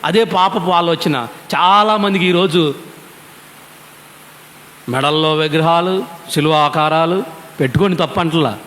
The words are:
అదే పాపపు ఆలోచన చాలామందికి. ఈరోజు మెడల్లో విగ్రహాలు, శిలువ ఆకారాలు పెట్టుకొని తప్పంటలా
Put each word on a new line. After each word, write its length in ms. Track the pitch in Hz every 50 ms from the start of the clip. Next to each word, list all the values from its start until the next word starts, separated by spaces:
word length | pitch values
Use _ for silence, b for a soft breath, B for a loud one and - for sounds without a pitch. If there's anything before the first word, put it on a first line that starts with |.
| -
అదే 200 | 151 175 220 226
పాపపు 460 | 165 175 185 185 196 190 214 165 180
ఆలోచన 580 | 180 170 170 170 165 - - 175 147 131 117 117 - - - - -
చాలామందికి. 720 | 170 175 180 196 208 208 220 214 208 202 202 196 190 180
ఈరోజు 500 | 185 175 175 190 185 151 180 160 147 135 - - - - - - - - - - - - - - - - - - - - - - - - - - - - - - - - - - - - - - - - - - -
మెడల్లో 480 | 120 131 135 147 151 156 156 156 156
విగ్రహాలు, 680 | 151 156 156 147 160 156 135 - 170 175 185 185 190 247 - - - - -
శిలువ 240 | - 156 147 156 160
ఆకారాలు 680 | 151 147 143 - 160 151 156 160 160 165 165 180 190 262 - - - - - - -
పెట్టుకొని 360 | 143 127 123 143 196 196 180
తప్పంటలా 640 | - 139 143 - 190 170 160 151 165 151 117 101 - -